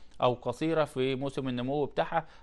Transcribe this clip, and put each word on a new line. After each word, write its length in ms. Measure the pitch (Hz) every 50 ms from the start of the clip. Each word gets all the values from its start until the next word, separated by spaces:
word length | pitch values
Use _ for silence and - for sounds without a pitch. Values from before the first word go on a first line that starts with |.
| - - - -
أو 120 | 131 127 120
قصيرة 500 | - - 123 113 - 160 160 160 156 151
في 320 | 135 - 131 127 135 135
موسم 320 | 127 139 139 - 147 131
النمو 380 | 131 123 123 120 131 143 147 139
بتاعها، 400 | 117 - 160 165 - 170 165 160 - - -